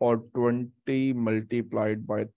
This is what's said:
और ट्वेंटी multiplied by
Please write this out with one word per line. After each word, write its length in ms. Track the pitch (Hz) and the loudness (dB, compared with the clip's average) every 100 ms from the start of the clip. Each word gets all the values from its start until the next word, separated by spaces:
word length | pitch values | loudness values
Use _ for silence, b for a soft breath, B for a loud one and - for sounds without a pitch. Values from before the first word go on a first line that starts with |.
और 160 | 120 113 | 2 2
ट्वेंटी 960 | 117 127 120 120 123 - - 135 135 | 0 0 2 0 -4 -8 -4 0 0
multiplied 880 | 123 113 110 107 120 113 110 107 107 107 | 0 0 0 0 -4 -2 -2 0 -2 -2
by 180 | 107 110 | -4 -4